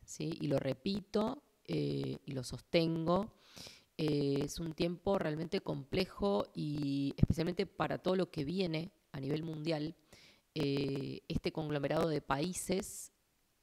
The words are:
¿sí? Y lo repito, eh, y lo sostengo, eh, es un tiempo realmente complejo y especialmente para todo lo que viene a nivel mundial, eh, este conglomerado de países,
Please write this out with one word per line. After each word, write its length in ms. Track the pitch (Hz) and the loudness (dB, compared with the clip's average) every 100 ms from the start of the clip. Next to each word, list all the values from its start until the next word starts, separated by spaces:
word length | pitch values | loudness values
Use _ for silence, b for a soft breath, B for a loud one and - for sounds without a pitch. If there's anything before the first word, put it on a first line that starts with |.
¿sí? 320 | - - 156 165 | -14 -8 -6 -2
Y 80 | 151 | 0
lo 100 | 135 | 2
repito, 840 | 139 127 196 202 - 208 220 294 - _ - | 0 -2 -2 -2 0 0 0 -2 -10 _ -4
eh, 520 | 156 143 139 139 135 - | -2 0 0 -4 -6 -6
y 60 | |
lo 100 | 131 | -6
sostengo, 960 | 127 131 - 175 165 165 165 180 220 - B B B B B - | -6 -10 0 2 4 2 2 2 0 -8 B B B B B -2
eh, 440 | 151 143 143 139 | 0 2 2 2
es 160 | 147 - | 0 -4
un 140 | 165 | -4
tiempo 480 | 151 170 170 - 196 | 0 0 0 0 2
realmente 400 | 160 151 165 196 | 0 -2 -2 -2
complejo 880 | - 151 131 - 185 - 202 202 - | -2 -4 -2 -2 -2 0 0 2 0
y 640 | - 151 151 143 139 139 - | -4 -2 0 0 0 0 6
especialmente 480 | - - 165 175 | 6 6 2 0
para 340 | 185 - 156 - | -2 0 -2 0
todo 180 | 185 190 | 2 2
lo 160 | 175 | 2
que 100 | 160 | 0
viene 480 | 139 185 180 160 180 - _ | -2 0 0 0 -4 -10 _
a 80 | 143 | -8
nivel 240 | 135 151 | -2 -2
mundial, 500 | 160 156 151 156 151 - _ B B B B | -4 -4 -2 -2 -2 -8 _ B B B B
eh, 680 | - 143 139 139 139 131 135 - | -2 0 0 0 -2 -4 -8 -4
este 240 | 165 185 | -2 -2
conglomerado 560 | 160 151 147 139 151 165 | -2 -2 0 2 2 2
de 140 | 147 | 0
países, 880 | - 139 165 185 - 185 214 - - _ _ _ _ _ | 0 0 0 -2 -2 -2 -2 -10 -14 _ _ _ _ _